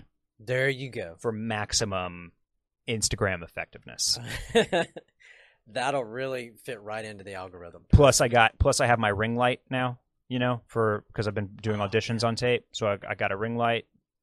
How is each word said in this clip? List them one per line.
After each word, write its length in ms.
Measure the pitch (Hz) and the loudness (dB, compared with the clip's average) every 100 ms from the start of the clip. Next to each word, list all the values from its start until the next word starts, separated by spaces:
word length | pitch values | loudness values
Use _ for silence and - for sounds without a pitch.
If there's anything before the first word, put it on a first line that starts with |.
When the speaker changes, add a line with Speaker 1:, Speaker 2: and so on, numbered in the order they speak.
| - _ _ _ | -20 _ _ _
Speaker 1:
There 300 | 110 127 135 | -6 -2 0
you 200 | 131 135 | -2 -6
go. 260 | 117 87 85 | -8 -10 -8
Speaker 2:
for 140 | 117 | -6
maximum 960 | 107 113 107 104 - 107 95 90 87 85 _ _ _ _ _ - | -4 -4 -4 -2 -2 -2 -2 -6 -8 -16 _ _ _ _ _ -6
Instagram 560 | 113 - 104 98 90 | -2 -2 0 -2 -2
effectiveness. 760 | 82 - 85 - - - - - 117 - - | -8 -12 -12 -14 -16 -6 -4 -4 -6 -10 -2
Speaker 1:
<laughs> 1120 | 226 - 175 - - - _ - - - _ _ | 0 2 0 -2 -6 -20 _ -20 -20 -20 _ _
That'll 380 | 117 127 143 110 | -4 -2 -2 -4
really 460 | 120 135 131 120 107 | -6 -6 -6 -10 -14
fit 180 | - 113 | -14 -12
right 220 | 104 110 | -8 -8
into 220 | 110 104 98 | -8 -12 -12
the 80 | |
algorithm. 500 | 95 92 87 85 - - | -10 -10 -12 -16 -18 4
Speaker 2:
Plus, 300 | - 147 - | 8 8 6
I 80 | 131 | 4
got, 280 | 117 110 - | 6 6 6
plus 220 | 143 135 | 2 4
I 80 | 127 | 4
have 120 | 117 | 4
my 100 | 110 | 4
ring 260 | 101 110 117 | 0 0 2
light 240 | 123 127 - | 2 0 -4
now, 300 | 127 127 123 _ _ - | -2 -2 -4 _ _ -6
you 100 | 127 | 0
know, 220 | 123 120 - | 0 0 -4
for, 360 | 117 110 104 - | 0 2 2 -4
'cause 140 | - 104 | -4 -4
I've 80 | 104 | -2
been 220 | 98 104 | -6 -6
doing 200 | 107 104 | -4 -2
Speaker 1:
Oh, 60 | 101 | 0
Speaker 2:
auditions 340 | 110 - 113 | 0 0 0
Speaker 1:
yeah. 80 | 117 | 0
Speaker 2:
on 60 | 113 | 0
tape. 280 | 123 120 - | 2 0 -2
So 160 | - 107 | -4 -2
I, 100 | 101 - | -2 -4
I 60 | 101 | -4
got 180 | 104 | -2
a 40 | 98 | -2
ring 200 | 113 117 | -2 0
light. 280 | 117 117 - _ _ _ | 0 0 -4 _ _ _